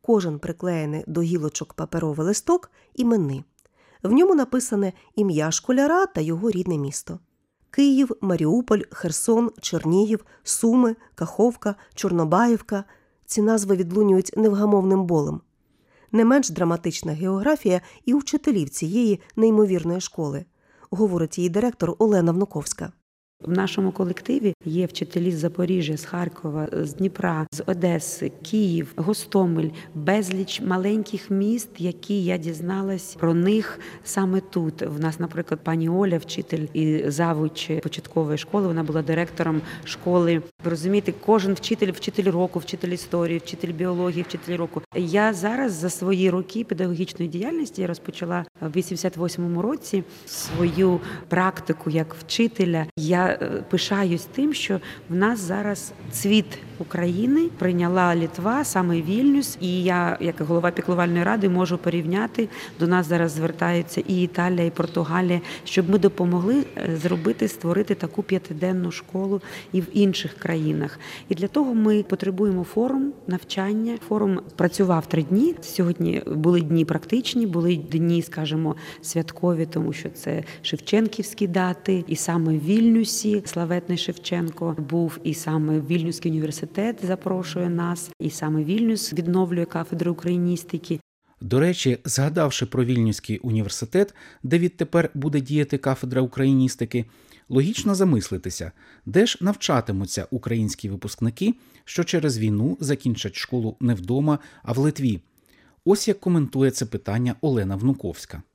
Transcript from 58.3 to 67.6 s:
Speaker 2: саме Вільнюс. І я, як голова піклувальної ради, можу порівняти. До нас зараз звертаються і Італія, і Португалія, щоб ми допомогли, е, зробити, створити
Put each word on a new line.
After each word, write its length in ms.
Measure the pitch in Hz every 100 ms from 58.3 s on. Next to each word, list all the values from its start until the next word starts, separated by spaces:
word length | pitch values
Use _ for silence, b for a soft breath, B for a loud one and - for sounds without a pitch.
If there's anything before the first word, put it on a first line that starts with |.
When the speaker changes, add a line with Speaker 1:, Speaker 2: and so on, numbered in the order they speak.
| - 190 262
Speaker 2:
саме 380 | 294 190 180 170
Вільнюс. 560 | 160 214 277 277 - -
І 220 | 180 180
я, 340 | 175 180 175 -
як 200 | 170 160
голова 300 | 156 170 175
піклувальної 520 | 175 - 175 175 170
ради, 260 | 175 220 190
можу 280 | 180 180 175
порівняти. 720 | 175 170 156 196 233 - 226 B B -
До 80 | 170
нас 200 | 180 156
зараз 240 | 175 165
звертаються 720 | 156 165 165 170 175 170 - -
і 160 | 185
Італія, 420 | 175 180 175 180 170
і 60 |
Португалія, 720 | 170 165 170 160 170 180 175 B B
щоб 260 | - - 175
ми 100 | 202
допомогли, 640 | 190 202 175 175 185 277 269 -
е, 200 | - 160
зробити, 500 | 170 175 160 - 220
створити 480 | -